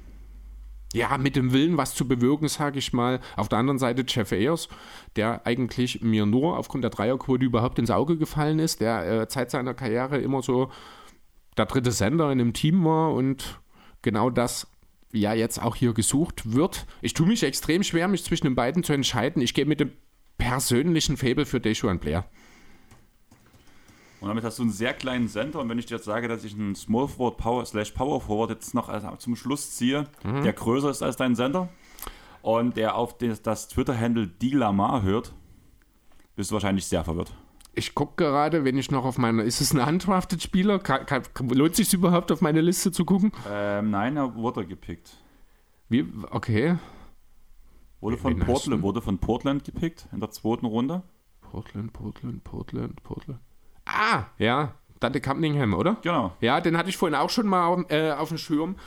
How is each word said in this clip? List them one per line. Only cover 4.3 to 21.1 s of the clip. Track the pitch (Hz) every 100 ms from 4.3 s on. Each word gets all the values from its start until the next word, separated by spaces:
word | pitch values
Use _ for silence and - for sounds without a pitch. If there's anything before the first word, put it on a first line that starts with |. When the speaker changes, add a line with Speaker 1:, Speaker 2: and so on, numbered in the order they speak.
Speaker 1:
Ayers, | 92 123 165 - - - - - -
der | 110 - 110
eigentlich | 123 120 - 123 -
mir | 113 110 104
nur | 123 160 170
aufgrund | - 139
der | 117
Dreierquote | - 107 131 - 127 131
überhaupt | 117 123 -
ins | 117
Auge | 98 143 165
gefallen | 151 156 151 156
ist, | 160 -
der, | 113 113 85 113
äh, | 110
Zeit | 135 120
seiner | 143 127
Karriere | 123 127 117 131 143
immer | 127 135
so | 127 127 131 - - - - - - _ _ -
der | 107
dritte | 135 123
Center | 110 117 165 147
in | 131
einem | 120
Team | 110 156 185
war | 160 160 160
und | 120 131 135 - - - - - -
genau | 117 104 123
das | 123 123 - - _ - _ -
ja | 113 101
jetzt | 113 113 -
auch | 117 -
hier | 123
gesucht | 113 107 139 170 - 110
wird. | 120 190 - - -
Ich | -
tue | - 165
mich | 233
extrem | 143 - - 170
schwer, | 202 165 180
mich | 180
zwischen | - 165 147
den | 131
beiden | 123 170
zu | 160
entscheiden. | 143 127 123 127 170
Ich | 123
gehe | - 143
mit | 147
dem | 139 - _ _ _ -
persönlichen | 120 127 - 123 170 160 -